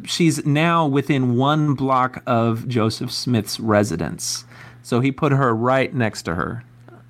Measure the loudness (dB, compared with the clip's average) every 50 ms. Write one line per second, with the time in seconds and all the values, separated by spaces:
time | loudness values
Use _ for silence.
0 | -10 -6 -2 2 2 2 2 0 0 0 2 2 2 2 2 2 2 2 2 0
1 | 0 0 0 0 0 2 2 2 2 2 2 2 2 0 0 0 0 0 2 2
2 | 0 0 -4 -6 -2 0 2 2 2 2 0 -2 -4 -2 0 0 0 0 0 -2
3 | -6 -8 -8 -6 -2 0 0 0 0 -2 -6 -4 0 2 4 4 4 2 0 -4
4 | -4 -6 -8 -8 -8 -8 -8 -8 -10 -14 -20 -20 -20 -20 -20 -20 -8 -4 -2 0
5 | 0 0 -2 0 0 0 2 2 2 2 2 2 2 2 2 2 0 0 -2 -2
6 | -2 -2 -4 -6 -6 -4 -4 -2 -4 -4 -6 -8 -12 -16 -20 -20 -20 -20 -20 -20
7 | -20